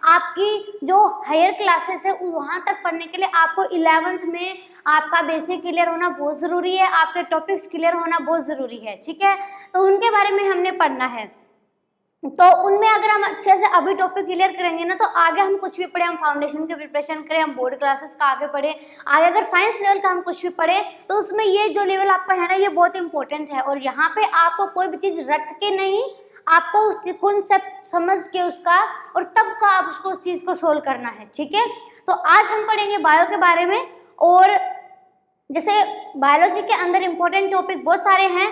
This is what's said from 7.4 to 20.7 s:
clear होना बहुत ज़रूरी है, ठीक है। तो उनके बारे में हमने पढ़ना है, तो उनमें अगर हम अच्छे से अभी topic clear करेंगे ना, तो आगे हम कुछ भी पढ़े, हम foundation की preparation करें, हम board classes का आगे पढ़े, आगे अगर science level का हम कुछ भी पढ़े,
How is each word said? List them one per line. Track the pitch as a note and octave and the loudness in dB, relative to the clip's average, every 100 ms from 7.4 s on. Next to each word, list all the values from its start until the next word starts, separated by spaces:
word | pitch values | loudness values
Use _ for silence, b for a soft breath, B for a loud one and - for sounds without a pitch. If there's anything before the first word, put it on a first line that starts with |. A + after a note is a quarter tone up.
| D#4+ G4 - | -2 -6 -6
clear | E4 E4 | -2 -2
होना | E4+ E4+ E4+ | 0 -2 -2
बहुत | C#4 E4 C4+ | -2 -4 -4
ज़रूरी | C#4 B3+ A#3 | -8 -8 -10
है, | A3 G3 | -14 -14
ठीक | - D#4+ | -14 -2
है। | G4 G4 B B B | 0 0 B B B
तो | F#4 | 0
उनके | F#4+ G4 A4+ | 2 2 2
बारे | G#4 G4+ | 2 2
में | G4 | 0
हमने | G4 F4+ F#4 | 0 0 -2
पढ़ना | F4+ D#4 C4 B3+ | 0 -2 0 -6
है, | A#3+ G#3 _ _ _ _ _ _ _ _ _ | -6 -14 _ _ _ _ _ _ _ _ _
तो | C#4+ - F4+ F4+ G4 | -12 6 6 8 4
उनमें | G4+ A4 | 4 4
अगर | G#4+ G#4+ | 2 2
हम | G#4 G#4 | 0 0
अच्छे | - G4 F#4+ | -4 2 4
से | G4 F4+ | 6 2
अभी | D#4 F#4+ | 2 0
topic | F#4 F#4 G4 | -2 -2 -4
clear | F4+ F#4+ | 0 0
करेंगे | F4 F4+ E4 | 0 -4 -2
ना, | E4+ F#4 | -4 -2
तो | A4 | 0
आगे | E4+ E4 E4 | 2 2 2
हम | G4 G4 | 0 0
कुछ | G4 - | -4 -8
भी | F4+ | -6
पढ़े, | F4+ F4 | -2 -2
हम | E4+ | 0
foundation | D4+ C#4+ C#4+ D4 D#4+ | -2 -2 -4 -6 -8
की | D#4+ | -8
preparation | D4 D4 D4 D#4 | -6 -6 -6 -10
करें, | D4+ D#4+ | -4 -2
हम | D#4 B3+ | -2 -2
board | B3+ C4 | -6 -2
classes | C#4 C4+ D4+ - | -2 -2 -6 -2
का | C#4+ | 0
आगे | C4+ D4 | 0 -4
पढ़े, | C#4+ C#4+ D4+ B B - | -4 -4 -6 B B 0
आगे | D4+ E4+ | 4 4
अगर | G#4 | 2
science | - F4+ G#4 A4 | 0 0 0 0
level | G4+ G4 | 0 2
का | G4 | 0
हम | F4+ | -2
कुछ | F4 F4 | -4 -6
भी | F4 | -8
पढ़े, | F4 E4 | -2 0